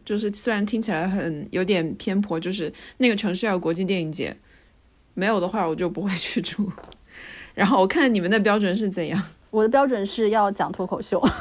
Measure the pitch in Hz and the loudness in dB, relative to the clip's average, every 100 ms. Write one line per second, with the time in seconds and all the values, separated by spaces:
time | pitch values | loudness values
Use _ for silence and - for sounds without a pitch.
0 | - 208 214 202 240 208 202 220 226 160 | -4 -2 -2 -2 -2 0 0 -2 -2 -2
1 | 185 196 151 151 - - 185 185 160 - | 0 -2 -2 -4 -4 -2 2 2 0 -4
2 | - 196 202 165 170 196 156 - - - | -2 0 0 -2 -4 -4 -6 -8 -12 0
3 | 254 202 208 185 226 180 165 170 190 190 | 2 2 0 0 0 0 0 -2 0 -2
4 | 160 151 87 - _ - _ _ _ _ | -2 -4 -6 -8 _ -20 _ _ _ _
5 | _ - 196 214 175 214 170 160 175 - | _ -4 0 0 0 0 -2 0 -2 -2
6 | 196 180 - - 165 - 202 - - - | -2 -2 -2 -2 -4 -4 -4 -6 -14 -20
7 | _ - - - - - 196 233 190 320 | _ -20 -18 -18 -10 0 4 4 4 4
8 | 269 208 175 220 208 208 196 196 208 180 | 4 4 2 2 4 2 2 0 -2 -2
9 | 151 180 180 - _ 214 220 269 277 233 | -2 -2 -4 -10 _ 2 4 4 4 2
10 | 196 - 214 220 202 202 160 - 185 - | -2 0 2 4 2 0 -4 -4 -6 -6
11 | - 196 - - | -2 0 2 0